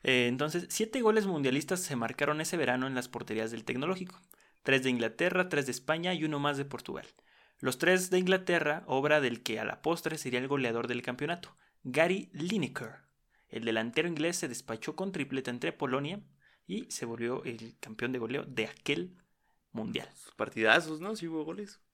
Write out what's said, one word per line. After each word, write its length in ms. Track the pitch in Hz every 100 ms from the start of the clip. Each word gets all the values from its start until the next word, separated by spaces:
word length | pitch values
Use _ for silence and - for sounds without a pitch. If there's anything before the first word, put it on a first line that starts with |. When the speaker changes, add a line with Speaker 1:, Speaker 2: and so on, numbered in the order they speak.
Speaker 1:
Eh, 220 | - 127 120
entonces, 380 | 127 151 165 180
siete 320 | - 220 262
goles 260 | 226 220 196
mundialistas 540 | 165 139 131 147 180
se 140 | 180 131
marcaron 440 | 117 127 147 151
ese 160 | 160 170
verano 300 | 127 123 131
en 60 |
las 140 | 127 123
porterías 420 | 120 123 107 113
del 140 | 113
Tecnológico. 560 | 110 123 151 185 180 - _ - _ _
Tres 200 | - 135
de 80 | 131
Inglaterra, 580 | 123 113 - 175 185 180
tres 180 | 151 127
de 60 |
España 400 | 120 - 160 175
y 100 | 175
uno 140 | 156 147
más 180 | 143 139
de 80 |
Portugal. 420 | 139 131 - - - _ _ _ _ _
Los 180 | 135 127
tres 320 | 170 185 180
de 80 | 185
Inglaterra, 640 | 185 190 185 170 151 156 -
obra 340 | 131 143 151
del 220 | 131 117
que 160 | - 110
a 40 |
la 160 | 110 -
postre 360 | 151 165 160 160
sería 220 | 131 123
el 80 | 131
goleador 400 | 143 123 117 120
del 140 | 120
campeonato, 540 | 120 123 147 175 - _ _ _
Gary 460 | 131 131 170 190 -
Lineker. 640 | 151 170 214 139 - 117 - _ _ _ _ _
El 160 | 117
delantero 440 | 113 113 113 135 170
inglés 280 | 160 160 180
se 120 | 151
despachó 480 | 120 - 110 - 151
con 160 | 190
tripleta 380 | 185 135 135 131
entre 200 | 120 165
Polonia 480 | - 139 127 143 202 - _ _ _ -
y 240 | 196 -
se 160 | - 120
volvió 380 | 113 117 127
el 320 | - 117 113 -
campeón 320 | - 110 123
de 60 | 127
goleo 260 | 113 139
de 220 | - 120 107
aquel 500 | - - 151 180 - _ _ _ _ _
mundial. 360 | 117 107 - - - - -
Speaker 2:
Partidazos, 640 | 110 - 110 135 160 156
¿no? 140 | 185
Sí 140 | 214 165
hubo 160 | 160
goles. 360 | 151 185 202 - _